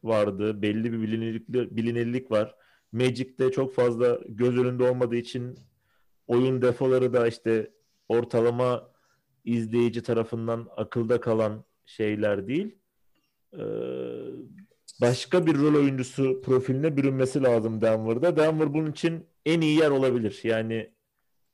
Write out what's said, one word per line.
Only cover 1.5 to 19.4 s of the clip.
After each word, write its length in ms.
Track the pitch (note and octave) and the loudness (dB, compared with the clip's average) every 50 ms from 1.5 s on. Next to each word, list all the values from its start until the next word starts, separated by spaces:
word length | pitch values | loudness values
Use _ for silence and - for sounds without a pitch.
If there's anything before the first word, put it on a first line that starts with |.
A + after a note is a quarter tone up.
| A2+ B2 A#2 - G2+ | -4 -2 -2 -2 -4
bilinirlik 560 | A2 A2+ A#2 A#2 A#2 A#2 A#2 A#2+ C3 B2+ - | -4 -2 -2 -2 -2 -2 -2 -4 -6 -4 -2
var. 240 | A2 G#2 G#2+ G#2+ - _ _ _ _ _ _ - | 0 0 0 -2 -6 _ _ _ _ _ _ -8
Magic'te 600 | - A2+ B2+ B2+ B2 B2+ C3 - - - C3 C3 | -2 0 0 0 0 -2 -8 -8 -4 0 0 0
çok 220 | C3 C3+ C3 C3 - | 0 0 -4 -2 0
fazla 460 | - B2 B2 A#2 A2+ B2 A#2+ A#2 - - | 0 0 2 2 2 2 2 2 0 -6
göz 300 | - A2 G#2 A#2+ B2 A#2+ | -10 -4 0 0 2 2
önünde 260 | B2 B2 B2+ B2 B2 B2+ | 2 0 0 0 0 2
olmadığı 320 | B2+ B2+ B2 B2+ A2+ A#2 | 2 2 0 0 -2 -2
için 440 | A#2+ A#2 - - C3 A#2+ B2 C3 - - _ _ _ _ _ _ _ _ _ _ _ _ | -4 -4 -6 -8 -10 -10 -10 -14 -16 -20 _ _ _ _ _ _ _ _ _ _ _ _
oyun 340 | - A#2+ A#2+ B2+ C3 C3 B2+ | 0 2 2 4 2 2 2
defoları 520 | B2 B2 A#2 - C#3 C3 C3 B2+ B2+ B2 A#2 | 2 2 2 2 2 2 2 2 2 2 2
da 140 | B2 A#2 | 2 2
işte 440 | A#2 A2+ - - A2+ A2+ A2+ G#2+ - _ _ _ _ _ _ _ - | 0 -2 -2 -2 0 0 0 -2 -4 _ _ _ _ _ _ _ 0
ortalama 800 | A2 A#2 A#2+ - - A#2 A2+ A#2+ A#2 A#2+ B2+ B2 B2 A2+ - - _ _ _ _ _ _ _ _ _ _ - | 0 0 0 2 0 2 2 2 2 2 0 0 0 -4 -6 -14 _ _ _ _ _ _ _ _ _ _ -6
izleyici 580 | A2 A#2 A#2 A2+ A2 A2+ A#2+ A#2+ A#2+ A2+ A#2 A2+ | -4 -2 -2 -2 -2 0 0 0 0 0 -4 -4
tarafından 640 | - A#2 A#2 A2+ - - A2+ A2+ A2+ A#2 A#2 A2+ - - | -2 -2 -2 -2 -4 -6 -6 -4 -4 -4 -6 -6 -10 -8
akılda 440 | - G#2+ - - B2 A#2 A2+ B2 A#2 | -10 -8 -6 -4 -4 0 0 0 0
kalan 420 | - A#2+ A2+ A2 A2 G#2+ G#2+ A2 - _ _ _ _ | 0 0 0 0 0 -2 -4 -8 -14 _ _ _ _
şeyler 640 | - - - A2 G#2+ G#2+ G#2 G#2+ G#2 G2+ G2+ F#2+ | -14 -6 -4 -2 -2 -2 0 0 0 -2 -2 -4
değil. 280 | G#2+ C3 E3 G#3+ A3 - _ _ _ _ _ _ _ _ _ _ _ _ _ _ _ - | -4 -4 -4 -4 -6 -10 _ _ _ _ _ _ _ _ _ _ _ _ _ _ _ -14
Ee, 60 | - - - - - A#2+ B1+ B1+ C3 B2+ B2 A#2+ A#2+ A#2 A#2+ - - - - - - - _ _ _ _ - - - | -10 -8 -8 -6 -6 -6 -8 -8 -8 -10 -10 -10 -12 -12 -14 -14 -16 -16 -20 -20 -20 -20 _ _ _ _ -14 -6 0
başka 440 | B2 A#2+ B2+ - - - - F3+ E3 | 0 0 0 0 -4 0 0 2 2
bir 120 | D#3+ D#3+ | 2 2
rol 180 | C#3 D3 D3+ D3 | 4 4 4 4
oyuncusu 680 | D3 C#3+ C#3 C3+ B2+ B2 - - - C3+ C3 C3 - | 4 4 2 0 -2 -6 -6 -2 -2 0 0 0 -2
profiline 560 | - - C3 B2+ B2+ - B2+ C3 D3 D#3+ C#3+ | 0 2 2 2 2 0 -2 0 0 0 0
bürünmesi 460 | C#3 C#3 C#3 C3 C3 B2+ C3 - D3 C3+ | 0 0 0 2 0 0 0 0 2 4
lazım 380 | B2+ A#2 A2+ G#2+ A2+ A2 G#2+ | 4 4 4 2 0 -2 0
Denver'da. 560 | A2 A2+ A2 A2 A2 A2 A#2 - E3 F3 E3+ | 2 2 2 2 0 0 0 2 2 2 4
Denver 360 | D#3 D3+ D#3+ D#3+ D#3 D#3 D3 C#3+ | 4 2 2 2 2 0 0 0
bunun 180 | D#3 D#3+ D3+ | -2 -2 -4
için 340 | D3 - - E3+ E3 E3 - _ _ _ | -4 -2 -4 -4 -4 -4 -10 _ _ _